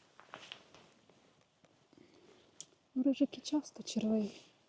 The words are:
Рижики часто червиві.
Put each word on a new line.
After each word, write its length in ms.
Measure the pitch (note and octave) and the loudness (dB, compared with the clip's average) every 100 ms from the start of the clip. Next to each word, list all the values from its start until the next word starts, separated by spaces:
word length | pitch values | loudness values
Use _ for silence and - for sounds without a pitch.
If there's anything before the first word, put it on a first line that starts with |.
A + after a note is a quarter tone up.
| _ - - - - - - - - _ - _ _ _ _ _ - _ _ - - - - - _ _ - _ _ C4 | _ -20 -20 -20 -16 -18 -20 -20 -20 _ -20 _ _ _ _ _ -20 _ _ -20 -20 -20 -20 -20 _ _ -20 _ _ 2
Рижики 360 | C#4 C4 C#4+ - | 2 4 2 0
часто 420 | - D4 - - | -2 -2 -2 -10
червиві. 480 | - A3 G#3+ A3 G3+ - - _ | -4 0 2 2 2 -6 -20 _